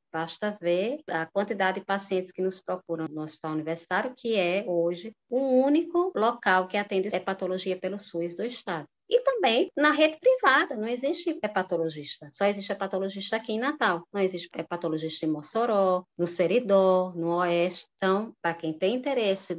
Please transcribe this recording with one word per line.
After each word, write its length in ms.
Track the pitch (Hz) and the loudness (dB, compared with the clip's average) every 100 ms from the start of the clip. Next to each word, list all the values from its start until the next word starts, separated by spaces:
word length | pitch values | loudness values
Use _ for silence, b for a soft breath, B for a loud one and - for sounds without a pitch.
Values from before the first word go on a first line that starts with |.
| _ | _
Basta 460 | 160 165 - 208 208 | -6 -6 -4 -6 -2
ver 380 | 175 175 214 302 - | 0 0 0 -4 -4
a 180 | 165 160 | -6 -4
quantidade 480 | 196 202 202 190 190 | -2 -2 0 0 0
de 60 | - | -2
pacientes 440 | 196 - 185 185 | -4 -2 -4 -4
que 120 | - | -2
nos 180 | 190 185 | -4 -4
procuram 460 | - 185 - 165 160 | -6 -6 -6 -6 -6
no 140 | 156 | -6
Hospital 300 | 156 - 160 | -8 -8 -6
Universitário, 600 | 156 156 165 - 185 254 | -4 -4 -6 -4 -2 -2
que 220 | 254 226 214 | -6 -2 0
é 280 | 175 190 220 | 2 0 0
hoje 460 | 175 170 175 220 - - | 0 0 -2 -8 -16 -4
o 80 | 247 | -2
único 720 | 269 254 269 302 339 349 370 | 4 4 6 4 2 0 0
local 540 | 202 220 240 202 185 185 | 2 0 2 2 2 2
que 80 | 202 | -2
atende 320 | 202 190 202 | 0 0 0
hepatologia 680 | 190 190 190 185 185 190 185 | -2 -2 -4 -2 -4 -4 -4
pelo 220 | 185 202 | -4 -6
sus 380 | - 170 170 175 | -6 -4 -4 -4
do 80 | |
estado. 400 | 233 247 - 165 - _ - | -6 -6 -6 -6 -8 _ 0
E 100 | 494 | 2
também 460 | 539 494 269 233 392 - | 4 2 4 4 2 4
na 140 | 302 | 4
rede 280 | 294 311 311 | 6 4 4
privada, 560 | 508 508 285 269 359 233 | 4 4 6 4 2 -2
não 100 | 220 | -4
existe 500 | 247 269 339 349 311 | -2 -2 -2 -4 -4
hepatologista. 840 | 214 202 185 170 165 151 143 - 147 | -2 -2 -2 0 -2 -4 -10 -12 -12
Só 160 | - 202 | -2 0
existe 240 | 202 196 | 0 -4
hepatologista 640 | 202 196 190 196 196 196 | -4 -4 -4 -4 -6 -4
aqui 200 | - - | -6 -4
em 40 | 220 | -4
Natal. 460 | 262 302 214 170 - | -2 0 0 0 -4
Não 80 | 202 | -2
existe 260 | 190 180 - - | -2 -2 -10 -10
hepatologista 720 | 165 170 165 156 160 - 160 | -8 -4 -4 -2 -4 -4 -2
em 20 | |
Mossoró, 760 | 151 147 220 240 208 190 180 - - | -4 -4 -2 2 2 4 2 -2 -4
no 120 | 175 | -2
Seridó, 840 | 170 165 226 220 196 190 185 185 175 | 0 2 2 4 4 6 4 2 -2
no 220 | 165 175 | 0 0
Oeste. 480 | 175 170 180 180 - - | 2 2 0 -2 -14 -2
Então, 320 | 190 196 226 - | 0 2 -2 -4
pra 140 | 170 | -4
quem 180 | - 160 | -2 -4
tem 220 | 156 190 | 0 0
interesse 640 | 254 277 262 208 190 - | 0 -2 0 2 0 -2